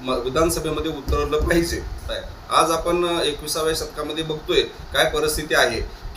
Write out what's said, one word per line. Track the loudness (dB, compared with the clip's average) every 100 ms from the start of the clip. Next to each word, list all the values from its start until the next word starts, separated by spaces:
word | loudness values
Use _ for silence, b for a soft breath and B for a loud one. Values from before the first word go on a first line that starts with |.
म-, | -4 -2
विधानसभेमध्ये | 0 2 2 2 -2 -2 -2
उतरवलं | -4 -2 0 2 2
पाहिजे. | 4 4 2 -2 -6 -8 -8 -8 -10 -12 0
आज | 4 4
आपण | 4 2 2 2 2
एकविसाव्या | 0 -2 -4 -2 0 0
शतकामध्ये | -4 -6 -6 -4
बघतोय | -4 -4 0 2
काय | 2 -2 -4 2 2
परिस्थिती | 2 0 0 2 4
आहे | 4 2 -4 -8 -10